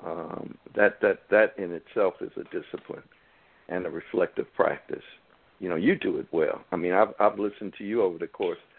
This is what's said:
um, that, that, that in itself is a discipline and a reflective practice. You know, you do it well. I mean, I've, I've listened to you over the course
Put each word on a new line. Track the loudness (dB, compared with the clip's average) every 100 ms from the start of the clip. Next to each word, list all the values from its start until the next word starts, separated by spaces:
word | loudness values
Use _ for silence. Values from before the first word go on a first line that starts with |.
um, | -10 -8 -8 -10 -12 -16 -6 2
that, | 2 4
that, | 0 0 2
that | 4 4 0
in | -6
itself | -8 -6 0 0 0
is | -10 -10
a | -8
discipline | -10 -8 -12 -12 -14 -16 _ _ _ _ _ -8
and | -6 -4
a |
reflective | -8 -4 0 0 -2 -4 2
practice. | 2 0 -8 -12 -12 -20 _ _ _ -8
You | -4
know, | 0
you | 2 2
do | 0 -4
it | -2
well. | 0 0 -2 -4
I | -2
mean, | 2
I've, | 4 2 4
I've | 0 2
listened | -6 -6 -12 -10
to | -4
you | 0
over | 0 -2
the | -10
course | -4 -4 -4 _